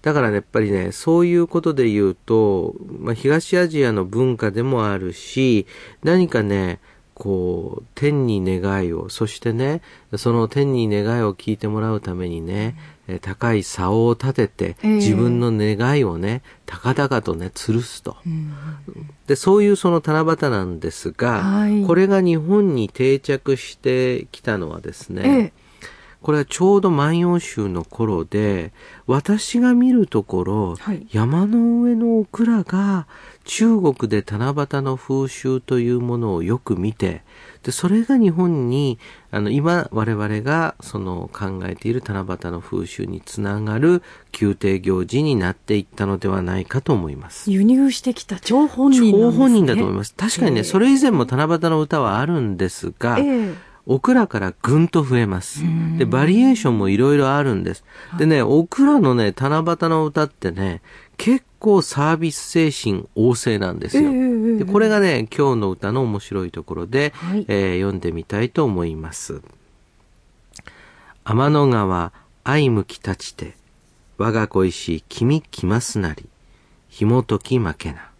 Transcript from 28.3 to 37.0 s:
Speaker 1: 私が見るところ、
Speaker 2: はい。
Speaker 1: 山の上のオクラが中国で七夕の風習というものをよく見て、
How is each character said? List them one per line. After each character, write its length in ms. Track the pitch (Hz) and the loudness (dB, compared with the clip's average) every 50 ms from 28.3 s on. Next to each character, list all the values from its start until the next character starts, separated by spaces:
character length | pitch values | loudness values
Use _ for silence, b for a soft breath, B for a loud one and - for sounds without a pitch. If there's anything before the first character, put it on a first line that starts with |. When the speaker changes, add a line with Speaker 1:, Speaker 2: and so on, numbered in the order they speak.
| - 104 107 104 98 90 78 98 B B B B B B B | -2 0 0 0 0 -2 -6 -8 B B B B B B B
Speaker 1:
私 540 | - 127 143 - - 208 214 - - - 240 | 0 0 0 2 0 -2 -2 -2 -4 0 2
が 120 | 247 254 247 | 2 4 4
見 180 | 240 247 254 | 4 4 4
る 140 | 254 240 196 | 4 2 2
と 180 | - - 110 98 | 2 0 -2 -2
こ 200 | - - 92 90 | 0 -4 -2 -2
ろ、 320 | 90 101 107 101 90 85 | 0 0 -2 -2 -2 -4
Speaker 2:
は 180 | - - 214 196 | -8 -6 -6 -6
い。 140 | 156 - - | -8 -8 -4
Speaker 1:
山 360 | - 107 110 123 151 175 196 | -2 0 0 2 2 0 0
の 340 | 208 226 233 233 233 233 233 | 2 2 2 2 2 2 2
上 140 | 240 240 240 | 2 0 0
の 240 | 220 233 233 226 220 | 0 0 2 2 0
オ 60 | 208 | 0
ク 200 | _ - - 233 | _ -2 0 0
ラ 180 | 233 233 214 180 | 2 2 0 0
が 440 | - - 190 202 202 196 180 156 B B B B B B B B | 0 -2 0 0 0 0 -2 -4 B B B B B B B B
中 340 | - - - 220 233 226 208 | -12 -2 2 2 4 4 4
国 140 | 180 151 131 - 120 107 | 2 2 0 0 -2 0
で 120 | 107 104 - - | 0 -2 -2 -2
七 240 | 104 101 120 135 143 147 143 139 | -4 -2 -2 -2 -2 -2 -4 -2
夕 100 | - 139 | -2 -4
の 160 | 135 135 131 | -2 -2 -4
風 320 | 127 - - 135 135 135 131 | -6 -4 -2 -2 -2 -2 -4
習 320 | - - - 131 131 131 | -6 -6 -2 -2 -2 -2
と 180 | _ - 131 123 | _ -2 0 0
い 100 | 120 120 | 2 0
う 100 | 123 123 | 0 0
も 160 | 123 120 120 | 0 -2 -2
の 180 | 117 117 107 95 | -2 -2 -2 -2
を 80 | 82 87 | -2 0
よ 160 | 92 117 127 | 0 -2 -2
く 180 | _ - 104 | _ -4 -2
見 140 | 87 92 107 | 0 0 -4
て、 300 | 110 _ | -2 _